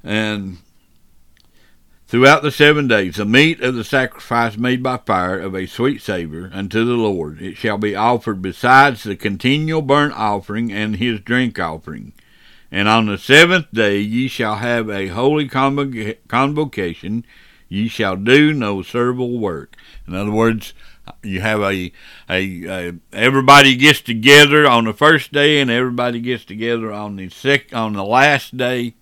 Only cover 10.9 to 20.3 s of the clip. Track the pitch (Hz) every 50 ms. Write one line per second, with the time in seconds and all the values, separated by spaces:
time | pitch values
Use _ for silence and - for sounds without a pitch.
10.9 | 107 92 117 123 113 101 90 - 120 127 131 117 104 - 90 80 80 80 _ -
11.9 | 76 57 50 - _ _ _ _ _ _ _ - - - _ - - 95 101 107
12.9 | 110 113 110 104 101 92 - - 135 151 170 175 180 180 147 _ - 113 110 101
13.9 | 101 101 104 104 110 120 131 131 - - 117 107 107 101 120 120 120 117 113 107
14.9 | 101 98 98 95 92 110 127 139 151 151 147 127 - 135 135 139 139 143 143 139
15.9 | 127 110 107 104 - _ _ _ - 120 135 139 147 151 156 139 - 107 95 87
16.9 | 82 - - 92 110 117 117 _ _ _ _ _ _ _ _ _ 90 98 110 113
17.9 | - - 110 98 92 95 101 113 127 147 151 151 156 139 117 104 101 95 90 -
18.9 | - 120 120 123 127 123 127 120 123 120 107 98 82 71 69 _ - - _ -
19.9 | - - - - 85 95 101 104